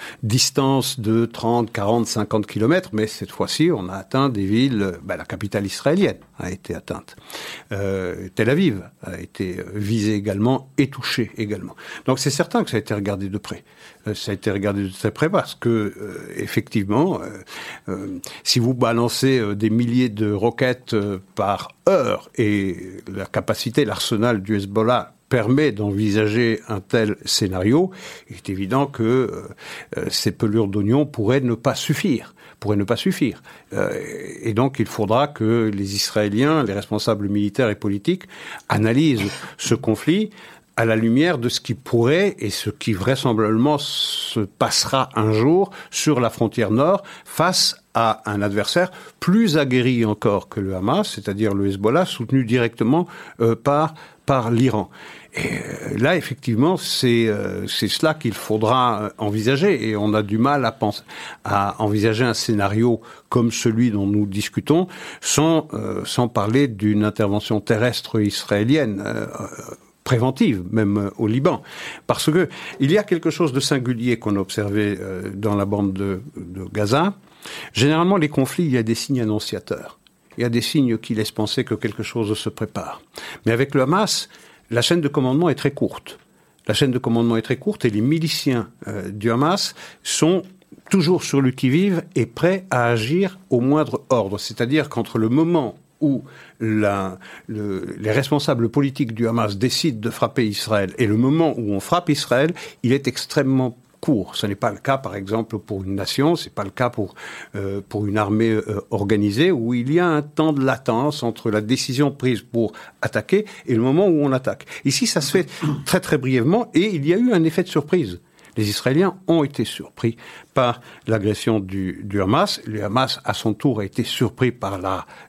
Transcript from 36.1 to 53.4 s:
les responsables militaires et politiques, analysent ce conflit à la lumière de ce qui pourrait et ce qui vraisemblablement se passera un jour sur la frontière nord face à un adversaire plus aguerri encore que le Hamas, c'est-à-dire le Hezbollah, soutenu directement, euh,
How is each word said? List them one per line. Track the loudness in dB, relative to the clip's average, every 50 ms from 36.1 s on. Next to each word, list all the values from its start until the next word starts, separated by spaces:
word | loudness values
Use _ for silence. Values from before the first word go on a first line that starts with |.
| 0 0 0 2 2 2 2 2 2 2 0
les | 0 -2
responsables | -4 -4 -4 -4 -2 0 0 0 0 -2
militaires | -2 0 0 0 0 0 0 0 0
et | 0
politiques, | -2 -2 -4 -4 -2 -2 -2 -2 -2 -6 -16 -20 -18 -16 -16 -16 -14 -4 -2
analysent | 0 2 2 4 4 4 4 4 2 2 -2 -4 -6 -8 -14 -16 -14
ce | -10 0 0 0
conflit | 2 2 0 0 2 2 2 2 2 0 -2 -6 -14 -20 -20 -20 -20 _ _ _
à | 0 2
la | 2 2
lumière | 2 4 4 4 4 4 2 2
de | 0 -2 -2
ce | -4 -4
qui | -4 -6 -6
pourrait | -6 -4 0 2 4 4 4 4 4 2 0 0 -2
et | -6 -6
ce | -4 -4 -6 -6
qui | -8 -4 -4 -4 -2
vraisemblablement | 0 0 0 0 2 2 2 2 4 2 4 4 4 4 2 2
se | 0 -2 -4 -4 -4 -4 -2 -4 -6 -6 -4 -4 -4
passera | -4 -4 -2 _ -2 0 0 -2 0 0 0 0 0 0 0
un | 0 2 2
jour | 2 4 4 4 4 4 2 0 -4 -14 -18 -10
sur | -6 -2 0 2 2 2
la | 2 0
frontière | 0 0 0 0 2 0 0 2
nord | 2 2 4 4 2 0 -2 -10 -20 -20 -20
face | -8 -2 0 0 2 2 2 0 0 -2 -6 _ _ 0
à | 2 2 2 0 0 -4
un | -4 -2 -2
adversaire | -2 0 0 -2 -2 0 2 0 0 0 -4 -14 -20 -20 -14 _
plus | 2 4 4 4 4 4 4 2
aguerri | 2 2 2 2 4 4 2 2 2
encore | 2 0 2 2 2 2 2 -2 -4
que | -6 -4
le | -4 -4 -4
Hamas, | -2 0 0 0 0 0
c'est-à-dire | -2 -6 -8 -6 -6 -2 0 0 0 2
le | 0 0
Hezbollah, | -2 -2 0 0 2 2 2 2
soutenu | 0 -4 -8 -4 0 0 0 2
directement, | 2 2 2 2 0 0 0 2 2 4 2 2 -2 -8 -16 -20 -20 -4
euh, | 0